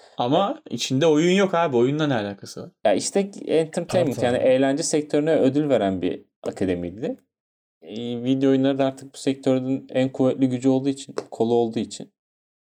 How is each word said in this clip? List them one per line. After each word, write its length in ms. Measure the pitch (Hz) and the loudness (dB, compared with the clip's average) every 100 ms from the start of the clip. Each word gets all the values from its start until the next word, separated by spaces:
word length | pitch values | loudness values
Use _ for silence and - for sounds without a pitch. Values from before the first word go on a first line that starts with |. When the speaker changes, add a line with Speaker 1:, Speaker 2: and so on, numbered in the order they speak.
| - - | -16 -6
Speaker 1:
Ama 440 | 123 160 202 311 - | 0 2 0 -4 -10
içinde 360 | 120 - 131 165 | -8 -4 2 4
oyun 260 | 151 175 190 | 4 4 2
yok 180 | 190 | 2
abi. 220 | 170 165 120 | 0 0 2
Oyunla 300 | 127 151 151 | 2 0 -2
ne 80 | |
alakası 480 | 117 101 101 - - | -2 -4 -8 -14 -16
var? 80 | - _ | -16 _
Speaker 2:
Ya 100 | 220 | 0
işte 260 | - - 202 196 - - | 0 0 -2 -2 -6 -2
entertainment, 720 | 156 160 180 170 185 156 113 | 0 0 -4 -2 0 0 0
Speaker 3:
Artı 60 | 123 | 0
Speaker 2:
yani 100 | 123 | 2
Speaker 3:
abi. 60 | |
Speaker 2:
eğlence 380 | 131 131 135 143 | 2 4 2 0
sektörüne 520 | - 156 151 147 151 143 | 0 -2 0 0 2 2
ödül 320 | 131 139 147 | 2 2 2
veren 340 | 117 98 92 | 2 2 0
bir 220 | 90 - - _ | -2 -4 -12 _
akademiydi. 760 | - - 95 87 87 98 165 269 _ _ _ _ _ _ | -10 -4 -2 -2 -4 -8 -8 -8 _ _ _ _ _ _
Ee, 420 | 80 107 120 120 | -14 -10 -8 -4
video 260 | 123 135 135 | 0 2 4
oyunları 280 | 135 135 135 | 4 2 0
da 60 | 135 | -2
artık 280 | 131 135 | -4 -14
bu 40 | - | -6
sektörün 680 | 139 135 135 131 127 135 - | -4 -2 0 0 0 -4 -2
en 220 | 131 131 | -2 0
kuvvetli 360 | 131 131 131 131 | 2 0 2 0
gücü 200 | 123 135 | 2 2
olduğu 200 | 131 139 | 2 0
için, 240 | 135 - - - | -4 -8 -10 -10
kolu 240 | - 113 | -2 2
olduğu 240 | 120 113 117 | 2 2 -2
için 340 | 101 - - _ _ _ _ _ _ | -6 -8 -16 _ _ _ _ _ _